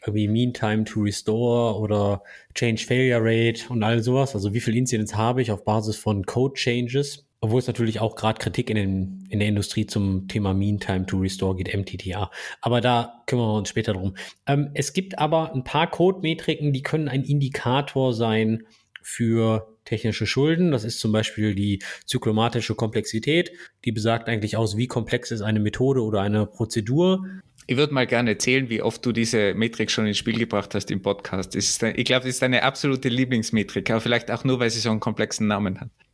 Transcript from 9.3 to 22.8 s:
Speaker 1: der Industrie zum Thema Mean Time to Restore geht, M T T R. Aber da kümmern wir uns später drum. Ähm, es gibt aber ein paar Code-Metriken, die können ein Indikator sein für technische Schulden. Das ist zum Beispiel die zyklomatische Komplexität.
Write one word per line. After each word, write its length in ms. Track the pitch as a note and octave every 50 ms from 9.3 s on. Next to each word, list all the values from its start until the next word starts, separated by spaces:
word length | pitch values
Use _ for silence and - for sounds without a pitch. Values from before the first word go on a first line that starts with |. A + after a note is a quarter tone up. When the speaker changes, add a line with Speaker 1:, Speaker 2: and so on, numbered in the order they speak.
| - G#2
Speaker 1:
der 80 | G#2
Industrie 380 | G#2+ G#2 G2+ G2+ - - A2 G#2+
zum 420 | - - G#2+ G2+ G2 F#2+ F#2 F#2+
Thema 260 | F#2+ - A2+ G2+ G2 F#2+
Mean 260 | F#2+ G2+ G#2 G#2 G2
Time 260 | - - F#2+ F#2 F#2
to 120 | F#2 F#2+
Restore 380 | F#2+ F#2+ F#2+ - - G2 F#2+ F#2+
geht, 180 | F#2 F2+ - -
M 120 | G2+ F#2+
T 120 | - -
T 140 | F#2 - F#2
R. 200 | F2+ G2 G2 - - - - - - -
Aber 200 | - A#2+ A#2 A#2+
da 420 | A2+ B2 B2 A#2 A#2 A#2 - - _
kümmern 200 | - C3 B2 A#2
wir 100 | A2 G#2+
uns 120 | G#2+ G2+ -
später 240 | - A#2 A2 - G2+
drum. 220 | F#2 F#2 G2 F#2 - - - - _ _
Ähm, 260 | - C#3 C#3+ D3 D3 D3
es 180 | D3+ D3 - -
gibt 260 | F#3+ F#3+ F#3+ - -
aber 340 | D3+ D#3 D#3+ E3 D#3 D#3 -
ein 100 | C3+ B2
paar 260 | - - D3 E3 E3+
Code-Metriken, 840 | - - E3+ F#3 F#3+ F#3+ F3 D#3+ E3 D#3+ - - D#3+ D3+ D3 D3 C#3
die 100 | C3 C#3
können 240 | - D3+ D#3+ D#3
ein 160 | C#3 C3 C#3 C3+
Indikator 920 | - C#3+ D3 C#3 C3 C#3+ - - A#2+ B2+ C#3 D3 - - C3+ C3 C3 A#2+
sein 500 | A2 A#2 A2+ A2 A2 A2 A2 A2 A2 - - _ _ _ _ - -
für 640 | - - - - A#2+ A2+ A2+ A2+ A2+ A2+ A2 A2 A2 - - _ _
technische 420 | - A2+ G#2 - A2+ G#2 - A2
Schulden. 460 | G2+ - C3 C#3 D#3 E3 E3 F3+ E3+
Das 140 | C#3+ A#2+ G#2+
ist 160 | A#2+ - -
zum 100 | - A2+
Beispiel 420 | G#2+ G#2+ G#2+ - - - G#2+ G#2+ G2
die 260 | F#2+ G2+ G#2 G2+ F#2+ - - - - -
zyklomatische 720 | - - B2 - A2+ G#2+ G#2+ A2+ A#2+ - B2 G#2+ - A2
Komplexität. 760 | -